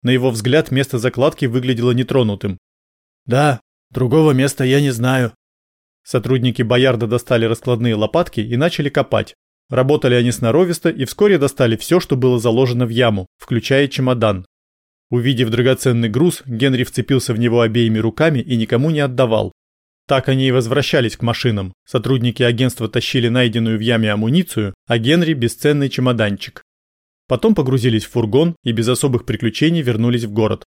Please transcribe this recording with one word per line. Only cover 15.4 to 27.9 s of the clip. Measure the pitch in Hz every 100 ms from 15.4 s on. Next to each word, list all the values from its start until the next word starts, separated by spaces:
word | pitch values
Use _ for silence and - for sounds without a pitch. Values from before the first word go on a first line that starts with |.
| 120
драгоценный | 107 123 131 135 117 113
груз, | 110 170 - -
Генри | 117 135 127
вцепился | 123 - 117 135 -
в | 110
него | 120 120
обеими | 117 113 117 110
руками | 113 110 160 139
и | - 120
никому | 110 120 147
не | 151
отдавал. | 143 127 127 110 104 - _ _ _ _ _
Так | 135 131
они | 131 131
и |
возвращались | 127 113 127 135 151 117 -
к |
машинам. | 117 117 127 104 95 - _
Сотрудники | 127 117 131 120 -
агентства | 123 117 127 - 110
тащили | 127 - 135 117
найденную | 123 123 117 113 110
в |
яме | 110 117 110
амуницию, | 104 110 156 180 - 104 - _
а | 120
Генри – | 113 165 165
бесценный | 156 117 - 147 147 139
чемоданчик. | - 127 120 104 98 - - _ _ _ _ _ _ _
Потом | 131 220
погрузились | 208 131 131 120